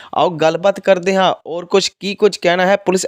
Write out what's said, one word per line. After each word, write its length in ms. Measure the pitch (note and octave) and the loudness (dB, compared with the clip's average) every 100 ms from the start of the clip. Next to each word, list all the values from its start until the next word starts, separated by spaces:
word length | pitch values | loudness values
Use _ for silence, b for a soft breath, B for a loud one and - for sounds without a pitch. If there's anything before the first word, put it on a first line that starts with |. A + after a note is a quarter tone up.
| B | B
ਆਓ 160 | - E3 | -2 -2
ਗੱਲਬਾਤ 500 | D#3 D#3+ E3 G3 G3 | 0 -2 0 -2 0
ਕਰਦੇ 360 | - F#3 F3+ F#3+ | 0 0 0 0
ਹਾਂ 180 | F3+ - - | 0 -2 -8
ਔਰ 180 | E3+ | -12
ਕੁਛ 280 | F3 G3 - - | 0 0 0 -6
ਕੀ 140 | G3 | -10
ਕੁਛ 240 | G3 G3+ - | 0 0 0
ਕਹਿਣਾ 280 | F3 F3+ F#3 | -2 2 2
ਹੈ 100 | G3+ | 0
ਪੁਲਿਸ 300 | - F#3 | 0 -2